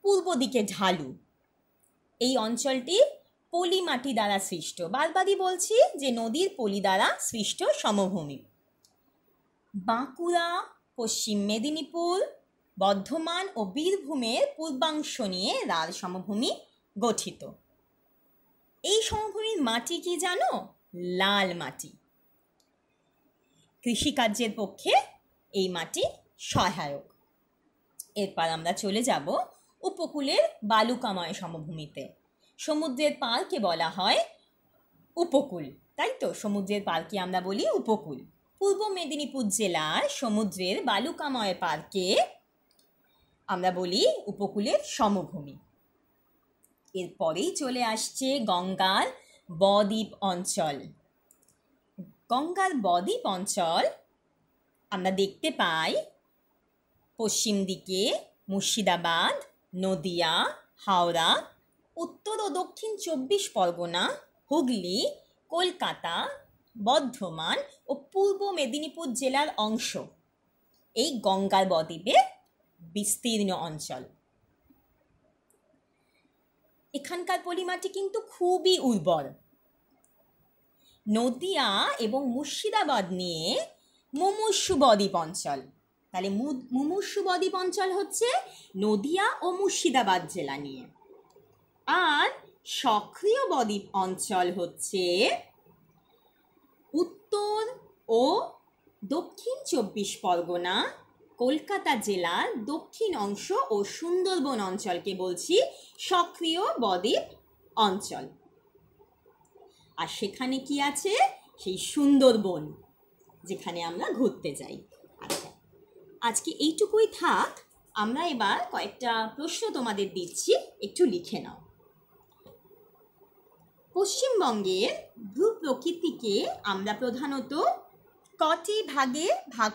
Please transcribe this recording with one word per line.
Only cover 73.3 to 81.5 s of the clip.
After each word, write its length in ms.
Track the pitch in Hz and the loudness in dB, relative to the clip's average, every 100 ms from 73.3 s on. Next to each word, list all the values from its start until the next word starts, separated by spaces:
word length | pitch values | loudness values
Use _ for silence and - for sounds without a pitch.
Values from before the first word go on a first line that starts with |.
| 220 196 | 0 0
অঞ্চল। 520 | - 165 156 - 131 127 _ _ _ _ _ _ _ _ _ _ _ _ _ _ _ _ _ _ _ _ _ _ _ _ _ _ _ _ | -2 -6 -8 -10 -10 -14 _ _ _ _ _ _ _ _ _ _ _ _ _ _ _ _ _ _ _ _ _ _ _ _ _ _ _ _
এখানকার 460 | 277 285 359 359 359 | -10 -6 -6 -2 -2
পলিমাটি 460 | 359 349 359 359 381 | -2 -4 -2 -4 -4
কিন্তু 300 | 392 392 440 | -4 -4 -4
খুবই 600 | - - 349 359 359 359 | -6 0 2 4 4 4
উর্বর। 540 | 254 208 156 160 135 - _ _ _ _ _ _ _ _ _ _ _ _ _ _ _ _ 214 | 4 2 2 2 0 -12 _ _ _ _ _ _ _ _ _ _ _ _ _ _ _ _ 0
নদিয়া 840 | 214 247 240 370 | 2 2 0 -2